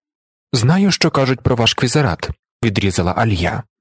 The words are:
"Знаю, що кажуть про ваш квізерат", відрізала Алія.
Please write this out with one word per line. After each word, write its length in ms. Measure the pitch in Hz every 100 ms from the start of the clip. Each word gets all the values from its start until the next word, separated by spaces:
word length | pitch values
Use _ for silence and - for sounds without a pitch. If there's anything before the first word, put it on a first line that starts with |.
| _ _ _ _ _
"Знаю, 380 | 127 117 180 196
що 200 | 160 165
кажуть 300 | 139 131 127
про 160 | - 120
ваш 180 | 117
квізерат", 560 | - 127 151 135 80 - - _ _
відрізала 480 | 117 98 98 - 90 -
Алія. 460 | 113 95 - - - _